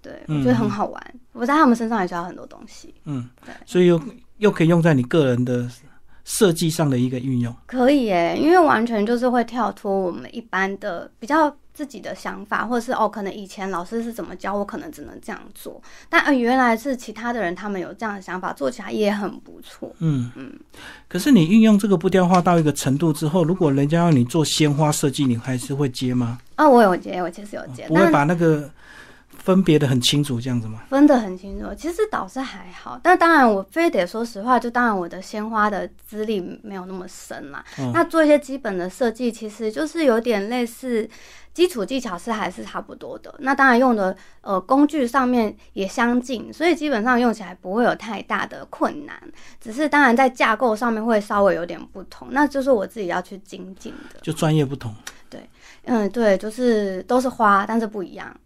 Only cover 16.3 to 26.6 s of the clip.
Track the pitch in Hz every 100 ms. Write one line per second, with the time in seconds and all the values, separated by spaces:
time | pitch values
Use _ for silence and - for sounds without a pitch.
16.3 | 269 233 262 247 226 277 254 - 214 240
17.3 | 240 175 180 208 196 156 180 220 202 185
18.3 | 180 180 - 269 - 196 160 208 208 202
19.3 | - - 82 - - - - 165 139 123
20.3 | 127 131 - - - - - _ - 294
21.3 | 233 156 220 220 208 208 185 185 185 175
22.3 | 180 180 170 156 143 143 139 165 147 156
23.3 | 185 156 185 160 135 143 170 170 139 120
24.3 | 165 147 - 151 143 151 147 147 139 135
25.3 | 117 127 127 123 139 143 - 127 123 120
26.3 | 120 - -